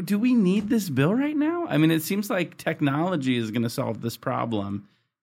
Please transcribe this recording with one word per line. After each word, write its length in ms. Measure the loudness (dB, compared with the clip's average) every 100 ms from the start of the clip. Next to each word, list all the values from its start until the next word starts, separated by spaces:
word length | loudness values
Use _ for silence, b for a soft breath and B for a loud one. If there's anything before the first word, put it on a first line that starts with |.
"Do 140 | -2 0
we 160 | 2
need 340 | 4 4 2 2
this 220 | 0 0
bill 240 | 2 2
right 200 | 2 0 0
now?" 300 | 0 0 0
I 100 | 4
mean, 120 | 4
it 120 | 4
seems 260 | 0 -4 -2
like 300 | -2 -4 -6
technology 800 | -6 -2 0 0 0 0 0 0
is 120 | 0
gonna 200 | -2 -4
solve 320 | -2 -4 -4
this 160 | -6 -6
problem, 680 | -4 -2 -2 -2 -4 -6 -10 b b _